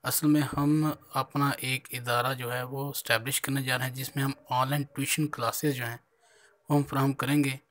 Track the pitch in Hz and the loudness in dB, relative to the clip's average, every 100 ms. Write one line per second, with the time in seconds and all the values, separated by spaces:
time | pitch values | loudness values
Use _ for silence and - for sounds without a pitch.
0 | 131 - 151 151 135 - 143 151 156 - | -2 0 4 4 2 0 2 4 2 -2
1 | - - 131 143 143 135 131 131 - 127 | -6 -4 -4 0 0 0 -2 -4 -4 -8
2 | 123 120 123 131 120 123 123 135 143 139 | 0 0 0 -2 -4 -4 -6 -6 -6 -6
3 | - 113 117 131 - 135 127 127 131 127 | 0 0 0 -4 0 -2 0 0 -2 -6
4 | 131 143 139 139 - 127 131 143 143 - | -6 -2 -2 -2 -2 0 2 0 -2 -4
5 | 135 - 147 - 120 - 151 127 120 120 | -2 0 -2 -2 -4 0 0 0 -4 -8
6 | _ _ _ _ _ _ _ 147 139 135 | _ _ _ _ _ _ _ 2 2 2
7 | 139 135 127 147 135 131 _ | 2 0 2 2 2 0 _